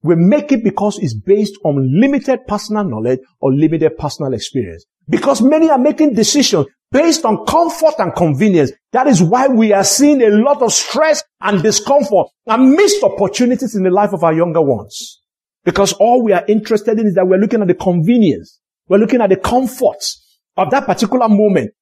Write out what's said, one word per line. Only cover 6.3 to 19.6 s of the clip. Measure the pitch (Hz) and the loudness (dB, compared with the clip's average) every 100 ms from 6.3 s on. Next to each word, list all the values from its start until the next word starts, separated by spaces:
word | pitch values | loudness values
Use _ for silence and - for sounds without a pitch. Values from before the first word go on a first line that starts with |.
| 294 269 185 143 _ _ | 0 0 0 -2 _ _
based | 262 330 311 | 0 0 0
on | - - - | 0 -2 0
comfort | 320 339 - 311 302 | 0 0 0 -2 0
and | 185 | -4
convenience. | - 170 135 214 180 135 - _ | -2 -2 2 2 2 0 -4 _
That | 233 269 | -2 2
is | 214 | 2
why | 165 233 277 | 2 2 2
we | 240 220 | 2 2
are | 202 | 2
seeing | 196 - 285 294 | 0 2 2 4
a | 226 | 4
lot | 208 247 285 | 4 2 0
of | 233 | 0
stress | - - - 311 294 - _ | -2 -4 0 0 0 -4 _
and | 185 202 | -4 0
discomfort | 160 208 - 285 233 202 - _ - | 0 -2 0 0 2 0 -2 _ -4
and | 220 262 | 2 4
missed | 294 403 415 | 4 2 2
opportunities | - - 190 - 247 254 262 | -2 0 -4 0 0 0 -4
in | 208 | -2
the | 185 | 0
life | 185 202 | 0 0
of | 180 | 0
our | 165 | 0
younger | 160 170 165 | 0 0 0
ones. | 147 117 101 - - - _ _ _ _ | 0 -2 -6 -18 -18 -20 _ _ _ _
Because | - 175 196 | -4 0 -2
all | - 214 247 | 0 2 2
we | 226 | 2
are | 185 165 | -2 0
interested | 214 214 220 214 220 | -2 0 -2 -2 -2
in | 220 | 0
is | |
that | 185 185 | 0 2
we're | 185 | 2
looking | 208 233 | 0 0
at | 190 | 0
the | |
convenience. | 170 - 175 160 240 202 98 82 _ _ _ _ | -2 0 0 2 2 2 0 -8 _ _ _ _
We're | 196 | 0
looking | 220 254 | 2 0
at | 208 | 2
the | 185 | 0
comfort | - 247 | 0 -2